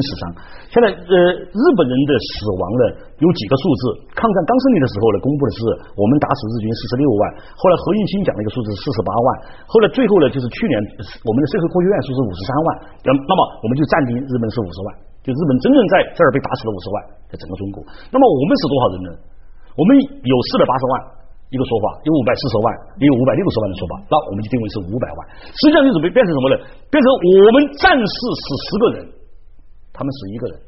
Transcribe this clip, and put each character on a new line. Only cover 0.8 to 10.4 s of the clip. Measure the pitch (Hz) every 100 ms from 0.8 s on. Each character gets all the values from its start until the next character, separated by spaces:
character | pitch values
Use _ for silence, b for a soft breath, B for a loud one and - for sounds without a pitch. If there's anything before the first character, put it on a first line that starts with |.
在， | 233
呃， | 175 175 180 175 175 -
日 | 202 311 226
本 | 139
人 | 127 143
的 | 131
死 | - - 104 92
亡 | 90
呢， | 120 110 B B -
有 | 165 170
几 | -
个 | 135
数 | 190
字。 | 131 123 - - -
抗 | 226
战 | 190 156
刚 | 254 269
胜 |
利 | 214
的 | 127
时 | 95
候 | 113
呢， | 101
公 | 123 147
布 | 135
的 |
是 | 98 113 - B
我 | - 104
们 | 147
打 | -
死 | 131 107 117
日 | 107
军 |
四 | 113 -
十 | 123 147
六 |
万， | 104 95 B B
后 | - 190
来 | 165 -
何 |
应 | 202 196 196
钦 | 190
讲 |
了 | 107
一 | 107
个 |
数 | 127 107
字 | 101
四 | - 107
十 | 92
八 |
万， | 104 123 110 B B -
后 | 226
来 | 214
最 | - 233
后 | 196 135
呢， |
就 | 127